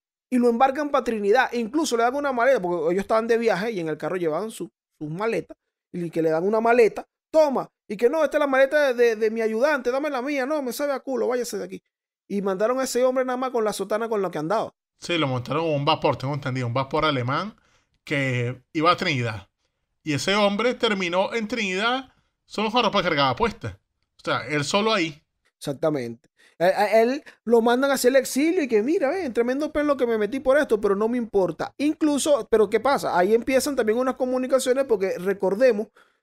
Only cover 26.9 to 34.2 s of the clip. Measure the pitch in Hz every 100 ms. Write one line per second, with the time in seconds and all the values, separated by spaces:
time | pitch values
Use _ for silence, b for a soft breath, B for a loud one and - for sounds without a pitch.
26.9 | 220 233 285 B B - 233 233 247 277
27.9 | 262 247 269 - 254 320 370 269 214 233
28.9 | 381 269 370 311 220 233 269 302 302 294
29.9 | 269 240 226 208 269 254 285 269 214 208
30.9 | 196 220 247 220 202 180 - 160 - 294
31.9 | 311 302 294 311 277 214 220 202 220 247
32.9 | 254 151 156 185 226 233 262 294 262 220
33.9 | 226 262 254